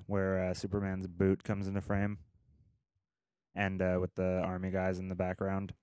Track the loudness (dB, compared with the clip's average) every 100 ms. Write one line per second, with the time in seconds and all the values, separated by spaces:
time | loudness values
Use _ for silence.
0 | -2 0 2 2 0 -2 -2 -2 -2 -2
1 | -6 2 4 4 2 -2 0 -2 0 0
2 | 0 -2 -12 _ _ -20 _ _ _ _
3 | _ _ _ _ _ -2 0 2 2 2
4 | 0 0 0 2 0 -2 -2 0 0 -2
5 | -4 -2 -2 0 -2 -2 -4 -10